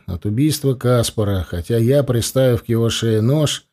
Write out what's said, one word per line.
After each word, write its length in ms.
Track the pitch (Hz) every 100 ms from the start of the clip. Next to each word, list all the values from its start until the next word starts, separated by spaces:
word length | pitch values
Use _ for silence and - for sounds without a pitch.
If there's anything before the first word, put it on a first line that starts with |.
| -
от 180 | 87
убийства 500 | 104 107 151 147 135
Каспара, 720 | 127 123 123 110 - 101 98 82
хотя 300 | 87 80 117
я, 260 | 117 143
приставив 600 | 131 117 - 131 131 113
к 60 | -
его 180 | 113 113
шее 320 | - 113 110
нож, 460 | 113 151 117 - -